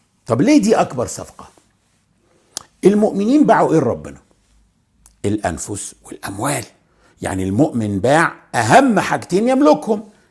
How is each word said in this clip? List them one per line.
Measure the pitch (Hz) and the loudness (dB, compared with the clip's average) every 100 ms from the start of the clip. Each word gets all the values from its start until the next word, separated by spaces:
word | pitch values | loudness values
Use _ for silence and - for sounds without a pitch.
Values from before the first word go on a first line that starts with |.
| _ _ - | _ _ -4
طب | 117 | 0
ليه | 202 302 | 2 4
دي | 202 - | 4 2
أكبر | - 139 113 | 0 -4 -8
صفقة؟ | - 92 - - _ _ _ _ _ _ _ _ _ _ - - _ | -10 -16 -20 -20 _ _ _ _ _ _ _ _ _ _ -18 -18 _
المؤمنين | - 208 208 190 208 294 240 | 2 2 2 0 0 2 4
باعوا | 190 165 | 4 4
إيه | 156 | 2
لربنا؟ | 123 78 73 69 _ _ _ _ _ _ _ _ _ _ | 0 -4 -8 -20 _ _ _ _ _ _ _ _ _ _
الأنفس | 104 104 92 82 - 101 - - | -4 -4 -4 -6 -8 -10 -12 -16
والأموال. | - - - 98 98 120 110 _ _ _ _ _ | -20 -16 -12 -8 -6 -6 -8 _ _ _ _ _
يعني | 87 92 | -6 -4
المؤمن | 95 101 156 120 107 98 | -2 0 0 0 -4 -2
باع | 117 151 165 - _ | 0 2 0 -4 _
أهم | 127 110 208 269 196 | -4 2 4 4 2
حاجتين | 143 143 - 180 233 | 0 -4 -2 -2 0
يملكهم، | 262 294 294 208 220 - _ _ | 2 4 2 0 -6 -6 _ _